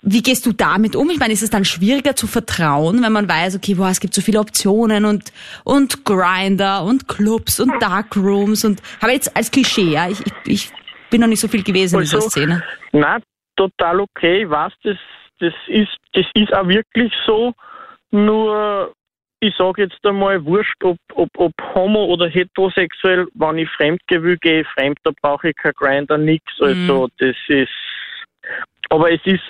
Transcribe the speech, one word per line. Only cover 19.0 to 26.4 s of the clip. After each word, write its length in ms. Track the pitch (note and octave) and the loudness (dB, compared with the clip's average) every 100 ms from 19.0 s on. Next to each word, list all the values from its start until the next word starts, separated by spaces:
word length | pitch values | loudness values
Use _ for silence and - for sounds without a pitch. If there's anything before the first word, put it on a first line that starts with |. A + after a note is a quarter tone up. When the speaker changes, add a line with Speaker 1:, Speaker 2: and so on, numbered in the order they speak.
| _ _ _ _ | _ _ _ _
Speaker 2:
ich 120 | G#3+ - | -4 0
sag 200 | F#3 F#3 | 0 0
jetzt 260 | G3 - | -4 -2
einmal, 400 | G#3 G3 G3 F#3+ D3 | -2 0 0 0 0
wurscht, 360 | F#3+ G#3+ - | -2 -2 -2
ob, 140 | F#3 F3 _ | -2 -2 _
ob, 160 | - E3+ - | -2 -2 0
ob 160 | F3 - - F#3+ | -2 -2 -4 -2
homo 300 | F#3 G#3+ F#3+ | 2 2 2
oder 220 | F3 F3 | 0 0
heterosexuell, 1000 | E3 F3+ - F#3+ F3 F3 - F#3+ F3+ F3 - | 0 -2 0 0 0 -2 -2 0 2 0 -2
wenn 220 | D#3 D#3+ | -2 0
ich 100 | D#3+ | -4
fremd 300 | - D3 F3 - | -4 -4 -4 -2
gehe, 160 | F3 | 0
will, 140 | E3 F3 | 2 0
gehe 240 | E3+ D#3+ | 2 0
ich 60 | D3+ | 0
fremd, 300 | - C3+ D3 | -2 -2 -2
da 80 | - D3 | -4 -2
brauche 280 | D3 C#3+ E3+ | -2 0 -2
ich 60 | - | -2
kein 180 | D#3 - | -4 0
Grindr, 420 | C#3+ C#3 C#3+ D3+ | 0 0 0 0
nix, 260 | D#3 D#3+ | 2 0